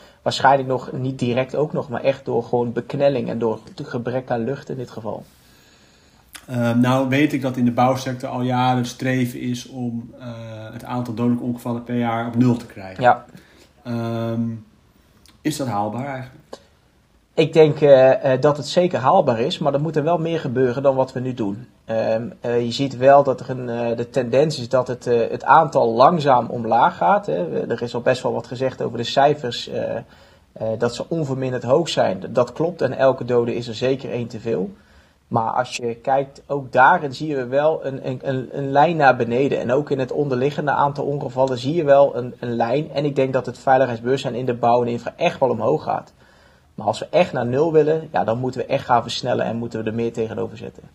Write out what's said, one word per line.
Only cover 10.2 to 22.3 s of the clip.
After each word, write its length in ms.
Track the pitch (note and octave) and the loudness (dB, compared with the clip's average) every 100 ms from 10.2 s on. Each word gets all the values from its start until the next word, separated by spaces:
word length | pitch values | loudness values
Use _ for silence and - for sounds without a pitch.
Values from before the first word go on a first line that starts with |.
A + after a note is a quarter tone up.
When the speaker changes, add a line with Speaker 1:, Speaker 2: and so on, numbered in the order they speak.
| B2 A#2 A2+ A2 A2 | -16 -14 -14 -14 -14
Speaker 2:
het 100 | A#2+ | -14
aantal 300 | - B2+ A#2+ | -8 -6 -6
dodelijke 300 | A2 A#2+ A#2+ B2+ | 0 2 2 -2
ongevallen 380 | A#2 B2 A#2 | -6 -6 -6
per 140 | - A#2+ | -4 -2
jaar 300 | A#2 A#2 A#2+ | 0 -2 -2
op 80 | A2+ | 2
nul 200 | B2 A2+ | 4 2
te 100 | - | -2
krijgen. 380 | G#2 F#2+ F#2+ | -16 -14 2
Speaker 1:
Ja. 220 | B2 - - - - _ _ _ | 4 4 0 -20 -20 _ _ _
Speaker 2:
Ehm, 580 | A#2+ A#2 A#2 A#2 A#2 A#2 A#2 A2+ - _ _ _ _ _ _ _ | -8 -6 -4 -4 -4 -2 -4 -6 -14 _ _ _ _ _ _ _
is 160 | - - | -6 -4
dat 100 | B2 | -4
haalbaar 380 | G#2 G#2+ A#2 C#3+ | -2 -4 -4 -6
eigenlijk? 300 | C3 B2+ - _ - _ _ _ _ _ _ _ | -8 -12 -18 _ -20 _ _ _ _ _ _ _
Speaker 1:
Ik 200 | - D#3 | 0 2
denk, 280 | E3 D#3 D3 | 6 6 6
eh, 520 | D3 C3 C3 - C#3 | 8 8 8 6 2
eh, 80 | C3+ | 2
dat 160 | D3 D3 | 2 0
het 100 | - | -2
zeker 320 | F3+ F3+ B2+ | 0 2 2
haalbaar 400 | C3 F#3+ D3 A2+ | 2 4 4 0
is, 180 | C3 - | 0 -2
maar 160 | D3 | -2
er 80 | C#3 | 0
moet 140 | D#3 D3+ | -2 -2
er 80 | |
wel 140 | D3+ E3+ | 0 0
meer 220 | D#3+ D#3+ | 0 -4
gebeuren 440 | D3 B2 B2+ B2 | -2 0 0 2
dan 120 | C3+ C3 | 0 2
wat 180 | C3 | 0
we 60 | B2+ | -4
nu 140 | B2+ | -6
doen. 340 | B2 G2+ G#2+ B2+ _ - | -4 -6 -6 -12 _ -6
Ehm, 420 | A2+ A2+ A2+ A#2+ | -4 0 -2 -4